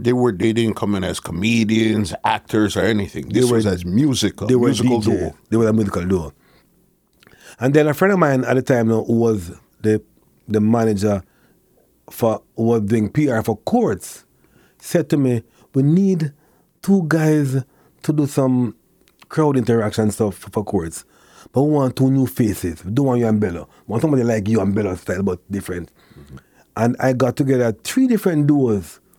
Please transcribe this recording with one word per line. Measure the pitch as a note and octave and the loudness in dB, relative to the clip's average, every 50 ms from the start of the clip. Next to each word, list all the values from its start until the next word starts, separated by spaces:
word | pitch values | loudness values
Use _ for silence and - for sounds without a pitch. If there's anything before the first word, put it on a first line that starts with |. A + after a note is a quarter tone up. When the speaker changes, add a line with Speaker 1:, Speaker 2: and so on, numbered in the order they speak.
Speaker 1:
they | G#2 A#2+ B2 | 0 0 2
were, | B2 B2 B2 G#2 | 2 2 0 0
they | F2 G#2+ A2+ A2 | 0 0 0 0
didn't | A#2 A#2 A2+ G2 | 0 0 0 -2
come | - A2+ G2+ G2+ | -2 -2 -2 -2
in | F#2+ F#2 | -2 -2
as | - F#2 - | -4 -6 -6
comedians, | - - F2 E2+ G2+ A#2 A#2 A#2 A2+ G#2 A2 A2 A2 A2 G#2+ G#2+ G#2 E2 - - - | -8 -10 -8 -4 -2 0 0 0 0 2 2 2 2 2 0 0 -2 -4 -6 -4 -2
actors, | G#2 A2 G#2 - - - A2 G#2+ G2+ - | -2 -2 -2 -4 -2 0 0 0 2 0
or | F#2+ F2 | 0 0
anything. | G#2 A2+ G#2 G2+ - - E2+ - - | 0 0 -2 -4 -6 -8 -12 -10 -4
Speaker 2:
They | - - | 0 0
Speaker 1:
This | B2+ A#2+ | 2 2
Speaker 2:
were, | A#2+ A2+ | 2 2
Speaker 1:
was | G#2+ | 2
as | G#2 F#2 F2 F2 | 0 -2 -2 -4
musical, | F2 F2+ A2+ D3+ D3+ B2+ G2 G#2+ G2 - - G2+ G2+ | -2 0 0 2 2 0 0 -2 -4 -4 -4 -2 0
Speaker 2:
they | B2+ | 2
were | B2 A#2+ C3+ | 2 4 2
Speaker 1:
musical | C3+ G#2 - B2+ B2 A#2 | 0 2 0 0 0 2
Speaker 2:
D | G#2+ G#2+ G2 | 0 0 -2
J. | F#2 | -2
Speaker 1:
duo. | - - - - _ _ | -2 -6 -8 -12 _ _
Speaker 2:
They | G#2+ | 0
were | A2+ A2+ A2 | 0 2 2
a | A2 | 2
musical | A2+ A2 G2 - F#2 F2 | 0 0 -2 -2 -4 -2
duo. | F#2 F#2+ F2+ D#2 D2 - _ _ _ _ _ _ _ _ _ _ _ _ _ _ _ _ _ _ - - _ - - - - | -2 -2 -2 -2 -8 -14 _ _ _ _ _ _ _ _ _ _ _ _ _ _ _ _ _ _ -20 -20 _ -20 -20 -10 -4
And | A#2 C3 C#3+ | -2 2 4
then | D#3 D3+ D3+ | 4 4 4
a | C#3+ | 2
friend | - F#3 G3 G3+ | 2 2 2 2
of | F3+ | 2
mine | E3 C#3+ C3+ C3 B2 | 2 2 2 0 0
at | A#2+ B2+ | 0 0
the | C3 B2 | 0 2
time, | - C3+ A#2+ A2+ A2 | 2 2 2 2 2
you | A2+ | 2
know, | A2 G#2+ | 0 0
who | - A#2 | 0 0
was | A2+ A#2 A#2 A2 G2+ E2+ F2 F2 - _ _ _ _ | 2 2 2 0 -2 -4 -10 -16 -18 _ _ _ _
the, | - G#2+ G#2+ G#2+ - _ _ _ _ _ _ _ _ | 0 0 0 0 -2 _ _ _ _ _ _ _ _
the | - G#2+ G#2+ | -2 0 0
manager | G#2 G#2+ A#2 A#2 A2+ A2 G#2 F#2+ G2+ G#2+ G2+ F#2+ - - _ _ _ _ _ _ _ _ _ _ _ _ _ _ _ - | 2 2 2 2 2 2 0 0 0 0 0 -2 -4 -10 _ _ _ _ _ _ _ _ _ _ _ _ _ _ _ -20
for, | - - B2+ A2+ G#2+ - - _ _ | -6 -2 0 0 0 -2 -8 _ _
who | - A2+ | -2 0
was | A2+ A#2 A#2 G#2 | 0 2 0 0
doing | G2 A#2 A2+ G#2+ G2 | 0 0 0 0 0
P | - D3+ D3+ C#3 | 0 0 0 0
R | A#2+ A2 A2 | 0 0 -2
for | - A2 - | -2 -4 -4
Courts, | _ - - B3 A3+ D#3+ G#2 - - - - - _ _ _ _ _ _ _ _ _ _ _ _ | _ -2 0 0 0 0 -2 -4 -8 -16 -18 -20 _ _ _ _ _ _ _ _ _ _ _ _
said | - - - F3 D#3 - | -14 -4 -2 -2 0 0
to | E3 | 0
me, | D3 C3+ B2+ B2 A2+ - _ _ _ _ _ _ | 2 2 2 0 -2 -4 _ _ _ _ _ _
"We | C3+ C3+ | 2 2
need | C#3+ D#3+ F#3 G3 F#3+ F#3+ E3 D#3 C#3+ - _ _ _ _ _ _ _ _ _ - | 4 4 4 2 2 0 0 -2 -6 -8 _ _ _ _ _ _ _ _ _ 0
two | - G3 G3 E3+ D3+ | 2 2 2 2 0
guys | D#3 E3 D#3 D#3 D#3 D3+ D3 C3 C3 C3+ B2+ - _ _ _ _ _ _ - | 0 0 2 2 2 2 0 0 -2 -4 -4 -6 _ _ _ _ _ _ -6
to | - D3+ | -2 0
do | D3 D3 | 0 0
some | C3+ - - C3+ C3 B2+ B2 B2 A2 G#2+ - _ _ _ _ _ _ _ _ - _ | 0 0 0 0 2 2 0 0 -2 -4 -12 _ _ _ _ _ _ _ _ -20 _
crowd | - D#3+ D#3 D3 C#3 | -2 0 0 2 2
interaction | C3 A#2 - A#2 A#2 G#2 G#2+ - - A2 G#2+ | 2 2 2 0 0 0 -2 -2 0 0 -2
stuff | - - A2+ G#2 F#2 | 0 0 -2 -2 -2
for, | - - - | -6 -14 -8
for | - A2+ G2+ | -6 -6 -6
Courts. | - - F#2+ E2 E2 - - - _ _ _ _ _ _ - - - _ | -2 -4 -4 -4 -4 -10 -14 -18 _ _ _ _ _ _ -20 -20 -4 _
But | B2 C#3+ | 0 0
we | D3+ D3+ | 2 2
want | D3 C3+ B2+ - | 2 0 0 0
two | - C3 C3 | 0 0 2
new | C3+ C3+ C3 | 2 2 0
faces. | A#2+ - - B2 G#2 F#2+ - - F2+ E2 - - | -2 0 -2 0 0 0 -2 -6 -8 -8 -8 -10
We | F2+ A2 | -4 -2
don't | C3+ C#3+ | 0 0
want | C3+ B2 A#2+ | 2 2 2
you | A#2 | 2
and | A2 A2 G#2+ | 2 2 0
Bello. | G#2+ F#2+ E2+ E2 - - _ _ _ | 0 -2 -4 -8 -12 -14 _ _ _
We | - G2 | -6 -4
want | A#2 - | -2 0
somebody | D#3+ C#3+ C3 A#2 | 0 0 0 2
like | A#2 A#2 G#2+ F#2+ G#2 | 0 0 -2 0 0
you | A2+ A2 | 0 0
and | F#2 G2 G2 | 0 0 0
Bello | A2 G#2 F#2+ F2+ | -2 -2 -4 -6
style, | F2 - - F2+ F#2 G2 | -6 -8 -8 -6 -4 -4
but | G2 F2+ - _ - | -4 -4 -6 _ -8
different." | G2+ G2 - - F2+ F2 E2 - _ _ _ _ - D2 | -8 -8 -8 -8 -10 -10 -12 -14 _ _ _ _ -20 -20
Speaker 1:
Mm-hmm. | C#2+ - C2+ C2+ _ _ _ _ _ _ _ - | -20 -20 -20 -20 _ _ _ _ _ _ _ -2
Speaker 2:
And | A2+ A#2+ B2 - | 0 0 0 0
I | - C3 C3 | 0 0 0
got | A#2+ C3 B2 A#2+ | 2 0 -2 0
together | - C#3+ C3 C3+ B2 A#2+ A#2 G#2 - _ | -2 0 0 2 2 0 0 -2 -4 _
three | - - C4 C4 | -4 0 0 2
different | B3+ A#3+ G3+ - G3 E3 D3+ D3 C#3+ | 2 2 0 0 0 0 2 2 2
duos | D3 D3 C3+ A#2 G#2+ G2+ E2+ - - - _ _ _ | 2 2 2 2 0 -2 -4 -8 -18 -20 _ _ _